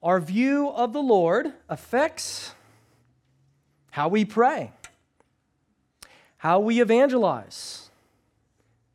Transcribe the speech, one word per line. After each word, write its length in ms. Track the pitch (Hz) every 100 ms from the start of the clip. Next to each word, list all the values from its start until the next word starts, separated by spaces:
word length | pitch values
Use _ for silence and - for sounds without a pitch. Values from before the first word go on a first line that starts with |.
Our 160 | 165 185
view 500 | 156 202 262 285 285
of 220 | 226 240
the 100 | 294
Lord 520 | 269 202 165 208 320 - -
affects 840 | 156 - 240 320 - - - - - _ _ _ _ _ _ _ _ _ _ _ _ _
how 180 | - 156
we 160 | 208 214
pray, 460 | 220 247 285 131 _ - _ _ _ _ _ _ _ _ _ _ _ - _ _ _
how 220 | 160 180
we 220 | 214 233
evangelize. 1080 | 220 233 277 254 190 123 98 - - - - _ _ _ _ _ _ _ _ _ _